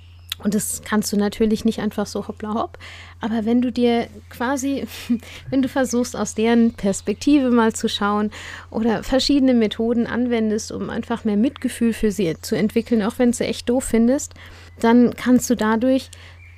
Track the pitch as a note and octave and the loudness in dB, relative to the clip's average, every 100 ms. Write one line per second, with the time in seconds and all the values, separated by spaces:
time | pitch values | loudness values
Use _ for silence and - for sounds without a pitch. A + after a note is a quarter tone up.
0 | - - - - G#3 G3+ - - - G#3+ | -20 -20 -14 -6 -2 -2 -4 -8 -4 -2
1 | - G3+ G3+ - A3 G#3+ A3+ G#3+ G3+ - | 0 0 0 0 0 0 0 -2 -4 -4
2 | G3+ G#3 G#3 G#3 G#3+ A3 - - - - | -6 -6 -10 -10 -6 -6 -6 -10 -18 -18
3 | - - - A3+ G#3+ B3 B3 A#3+ A#3+ A#3 | -18 -8 -4 -2 2 2 2 2 2 2
4 | - G#3 - - A#3+ C#4 C4+ C4+ A3 - | -2 -10 -16 -6 -4 -2 -2 -4 -6 -8
5 | - A#3 - - - C4+ B3+ C#4 B3+ A#3+ | -4 -4 -4 -16 -4 0 0 0 0 0
6 | B3 - G#3 - A3+ A#3 A3+ - G3+ F#3+ | -2 -4 -4 0 2 4 4 2 -2 -2
7 | - G3+ C#4+ D4 B3+ A#3+ A3 G#3+ A3 - | -4 -2 2 4 4 4 4 2 -4 -2
8 | G#3 G#3 G#3+ - - - - - A#3 G3+ | 0 0 -2 -6 -14 -16 -10 -2 0 0
9 | - C4+ - C#4+ C4 A#3+ G#3+ - A3+ A#3+ | 0 0 4 4 4 4 2 0 0 0
10 | - A3+ B3 A#3 A3 G#3+ - F#3+ G3 - | 0 -2 0 0 0 -2 -4 -8 -6 -6
11 | - A#3 A3 G#3 C4 - B3 - A#3 A3 | -6 -4 0 2 0 0 -6 0 0 2
12 | G#3+ G3+ F3 D3+ - G#3+ G#3 A#3 - A3+ | 0 0 -2 -2 -4 0 0 0 0 0
13 | G3+ - B3 A#3 - - - B3 - A3+ | 0 2 2 2 -2 -4 -2 -2 2 2
14 | A#3 C#4+ - - - - - - A3+ B3 | 4 2 -2 -14 -20 -20 -20 -2 4 6
15 | A#3+ - A#3+ B3 - A#3 G#3+ A3 B3+ C4 | 4 2 2 2 4 0 0 2 2 0
16 | - - - - - | -2 -18 -20 -20 -20